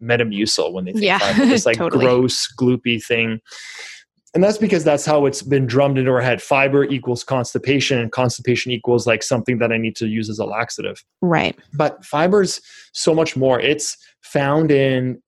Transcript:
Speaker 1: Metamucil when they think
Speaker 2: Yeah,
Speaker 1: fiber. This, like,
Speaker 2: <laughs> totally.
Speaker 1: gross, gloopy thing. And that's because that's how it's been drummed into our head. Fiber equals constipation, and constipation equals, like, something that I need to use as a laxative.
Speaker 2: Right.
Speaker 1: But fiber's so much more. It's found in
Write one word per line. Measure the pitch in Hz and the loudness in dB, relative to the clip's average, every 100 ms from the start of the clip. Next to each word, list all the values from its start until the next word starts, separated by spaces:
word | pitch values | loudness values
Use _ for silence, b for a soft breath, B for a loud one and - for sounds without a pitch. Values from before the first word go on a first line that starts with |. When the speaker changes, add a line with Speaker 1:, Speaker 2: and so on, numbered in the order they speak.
Speaker 1:
Metamucil | 117 120 117 101 110 - 80 | -2 0 0 -2 0 0 -2
when | 92 | -4
they | 92 | -6
think | 214 | -2
Speaker 2:
Yeah, | 202 196 | 0 0
Speaker 1:
fiber. | - 214 269 | 0 2 2
This, | 247 - | 2 2
like, | 113 | 0
Speaker 2:
<laughs> | |
totally. | 170 131 | 0 2
Speaker 1:
gross, | 127 123 127 - - - | 4 4 2 -2 -6 -2
gloopy | 123 123 120 113 | 0 0 0 -4
thing. | - 117 113 110 B B B B B B _ _ _ | -2 -2 -2 -4 B B B B B B _ _ _
And | 165 | 2
that's | 196 214 | 2 2
because | 196 180 | 0 2
that's | 151 143 | 2 2
how | 160 151 139 | 2 2 2
it's | 139 | -2
been | 131 139 127 | -2 0 2
drummed | 127 139 131 | 2 2 2
into | 131 | 2
our | 127 | 2
head. | 123 113 | 2 -2
Fiber | - 139 139 143 | 0 2 4 2
equals | 139 135 123 120 | 2 -2 -4 -6
constipation, | - 131 117 117 - 139 - 127 | -2 -2 -2 -2 0 0 2 0
and | 113 | 0
constipation | - 127 - 123 120 123 | 0 0 0 -2 -2 -2
equals, | 120 123 120 | -4 0 0
like, | 117 110 | 2 0
something | - 123 110 117 | 0 -2 0 0
that | 117 | 0
I | 113 | 0
need | 113 - | -2 -4
to | 113 | -4
use | 110 107 | -4 -4
as | 107 | -6
a | |
laxative. | 101 107 117 - 101 98 _ _ | -4 -4 -6 -8 -10 -12 _ _
Speaker 2:
Right. | 175 156 92 - _ | 0 0 -2 -6 _
Speaker 1:
But | 147 151 - | -2 -2 -4
fiber's | - 147 175 208 185 - B B B | -6 0 2 2 2 -4 B B B
so | - - 160 | -4 0 2
much | 160 131 | 0 0
more. | 131 123 | 0 2
It's | 135 151 - - b b | 0 -2 -4 -10 b b
found | - 147 139 151 156 | -6 -2 0 2 4
in | 139 135 131 127 123 | 4 2 0 -2 -6